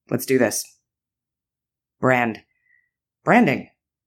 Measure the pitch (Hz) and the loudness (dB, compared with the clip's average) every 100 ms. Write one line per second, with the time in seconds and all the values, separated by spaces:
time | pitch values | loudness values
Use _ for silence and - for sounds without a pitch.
0 | - - - 131 110 - - _ _ _ | -8 -6 -2 0 0 -2 -10 _ _ _
1 | _ _ _ _ _ _ _ _ _ _ | _ _ _ _ _ _ _ _ _ _
2 | 131 123 117 104 _ _ _ _ _ _ | 0 0 -2 -6 _ _ _ _ _ _
3 | _ _ - 226 180 110 - _ _ _ | _ _ 0 2 2 -2 -8 _ _ _